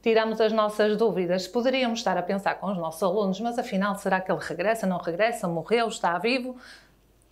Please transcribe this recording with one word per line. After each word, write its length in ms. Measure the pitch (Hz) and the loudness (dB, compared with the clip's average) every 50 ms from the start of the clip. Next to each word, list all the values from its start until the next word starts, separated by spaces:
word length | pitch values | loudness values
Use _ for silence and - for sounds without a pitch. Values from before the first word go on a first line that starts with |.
tiramos 360 | - 233 220 220 220 220 220 226 | 0 4 4 4 4 2 2 2
as 140 | 220 208 | 2 4
nossas 440 | 226 220 214 208 214 - 214 214 214 | 4 2 2 2 2 2 2 2 4
dúvidas. 520 | 202 233 208 165 185 180 170 180 185 - - | 2 2 2 2 0 0 0 0 -2 -2 -2
Poderíamos 520 | - 240 233 262 262 262 254 233 226 - | -4 0 0 2 2 2 0 0 -2 0
estar 180 | - 190 180 180 | 0 0 0 0
a 40 | |
pensar 340 | 175 185 196 196 - 165 - | 0 -2 -2 0 0 -2 -2
com 140 | - 175 196 | -2 -4 -4
os 60 | 202 | -4
nossos 260 | 170 160 160 - - | -2 -4 -6 -2 0
alunos, 380 | 202 175 190 220 202 190 185 196 | 0 0 2 2 0 0 0 -2
mas 180 | 233 240 240 247 | -2 -4 -2 -4
afinal, 380 | 233 - 202 190 202 208 190 | -4 -2 -2 0 0 0 -2
será 240 | 190 - 190 185 185 | -2 0 0 0 0
que 100 | 185 - | 0 -2
ele 100 | 170 156 | -2 -2
regressa, 440 | - - 147 170 180 214 226 226 196 | -2 -6 -4 -2 0 0 0 0 0
não 120 | 190 180 165 | -2 -2 0
regressa, 500 | - 170 165 180 220 233 233 - 190 175 | -2 -4 0 0 0 0 0 -2 -4 -4
morreu, 400 | 170 160 160 - 220 240 233 214 | -4 -4 -2 0 2 2 2 0
está 300 | - - 190 175 170 175 | -2 -2 0 0 0 0
vivo? 360 | 196 233 262 254 247 254 247 - - - - - - _ _ _ _ _ _ _ _ _ | 0 0 0 0 -2 -6 -12 -14 -18 -20 -20 -20 -20 _ _ _ _ _ _ _ _ _